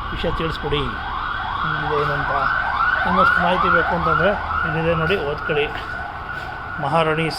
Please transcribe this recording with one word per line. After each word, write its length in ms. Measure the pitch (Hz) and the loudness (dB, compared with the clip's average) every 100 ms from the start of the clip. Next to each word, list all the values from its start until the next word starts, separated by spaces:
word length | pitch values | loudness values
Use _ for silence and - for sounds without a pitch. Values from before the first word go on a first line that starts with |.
| - | -6
ವಿಷಯ 180 | - 175 151 | -2 -2 0
ತಿಳಿಸ್ಕೊಡಿ 420 | 165 143 151 147 127 104 - - - - - - | -2 -2 -2 0 0 -4 -4 -4 -4 -4 -4 -2
ಹಿಂಗಿದೆ 360 | - - - - | -2 -2 0 0
ಏನು 100 | - - | 0 0
ಅಂತ. 160 | - - - - - - - - - | 0 0 0 0 0 0 2 2 2
ಇನ್ನಷ್ಟು 300 | 190 185 - 175 | 4 4 4 2
ಮಾಹಿತಿ 240 | 180 185 175 | 2 4 2
ಬೇಕು 160 | 165 175 | 2 0
ಅಂತಂದರೆ 320 | 165 156 180 196 - - - | 2 2 2 0 -2 -2 -2
ಇಲ್ಲಿದೆ 260 | 160 165 165 | 0 2 2
ನೋಡಿ, 140 | 160 202 147 | 2 0 0
ಓದ್ಕೊಳ್ಳಿ. 360 | 151 - 151 139 - - - - - - - - - - - | -2 -2 0 0 -2 -6 -6 -6 -8 -8 -8 -8 -10 -8 -4
ಮಹಾರಾಣಿ 440 | 139 160 160 156 160 | 0 2 4 2 0